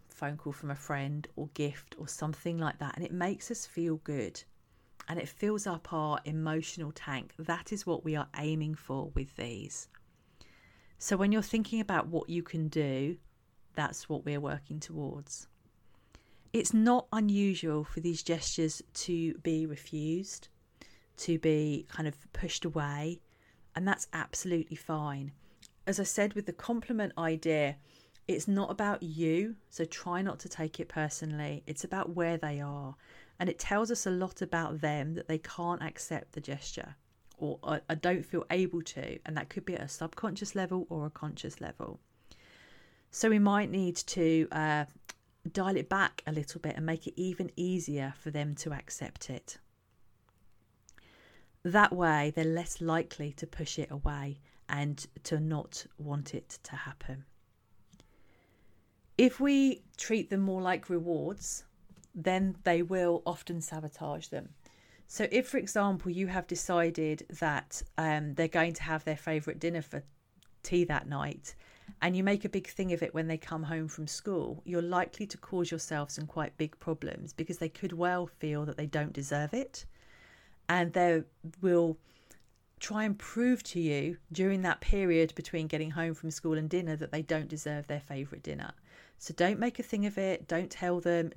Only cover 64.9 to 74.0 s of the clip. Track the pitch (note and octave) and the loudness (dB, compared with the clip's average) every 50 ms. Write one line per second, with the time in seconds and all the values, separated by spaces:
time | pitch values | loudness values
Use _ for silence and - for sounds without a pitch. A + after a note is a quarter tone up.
64.9 | - - - - - - G#3+ - - B3 B3+ - - C4+ - F#3+ - G#3+ G3+ G3+ | -20 -20 -20 -12 -4 -2 0 4 4 4 2 4 0 -2 -2 0 2 2 4 4
65.9 | F#3+ F3+ - F#3 E3+ F#3 F#3+ F3+ F#3 F#3 F3 - F3+ E3+ - - F3+ E3+ E3+ E3+ | 2 0 0 -2 0 0 0 0 0 -2 -2 -2 -4 -4 0 2 4 4 4 4
66.9 | E3 - D#3+ D#3 D3+ D#3 - - E3 - E3+ D#3 D3 - - - - - - - | 2 2 0 0 0 -2 -4 -10 -6 -2 0 2 2 0 -2 -4 -8 -8 -8 -6
67.9 | - - D#3+ D#3+ D3+ D3+ D3+ D3+ C3+ E3 E3 D#3+ E3 E3 D#3+ E3+ D#3+ - C#3+ E3 | -2 0 2 2 2 2 2 -2 0 0 0 2 4 4 2 2 2 -2 -2 -2
68.9 | D#3+ D#3 - D#3+ D3+ D3 - E3 D#3 D3+ D3+ D#3 - - E3 E3+ E3+ D#3+ D#3 - | -2 -2 0 -2 -4 -2 -2 -2 0 0 0 -2 -6 -2 -2 -2 0 -2 -4 -4
69.9 | - C#3+ C#3+ - - _ _ _ _ _ - - - - - - F3 F3 F3 - | -8 -8 -10 -10 -20 _ _ _ _ _ -20 -20 -20 -12 -4 2 4 4 4 4
70.9 | D3+ - - - C#3+ C#3 C#3+ C#3 - - - - - - - - - - - - | 2 -2 -2 -2 -4 -2 -2 -4 -4 -8 -12 -16 -18 -18 -20 -20 -20 -20 -20 -14
71.9 | G3+ - - F3 F3+ F#3 F#3+ G3+ G3+ G3+ - G3+ - G3 F#3 - - - F#3+ F#3 | -6 0 2 2 4 4 4 4 4 2 2 0 -2 -2 -4 -4 -4 -2 0 0
72.9 | E3+ E3+ E3 - - D#3+ D#3+ D#3+ D#3+ D#3+ - - E3 D#3+ D#3+ D3 E3 D#3+ D#3+ D#3 | 2 2 0 0 0 0 0 0 -2 -2 -4 -6 -6 -4 -4 -2 -2 -2 -2 -4
73.9 | - - | -6 -6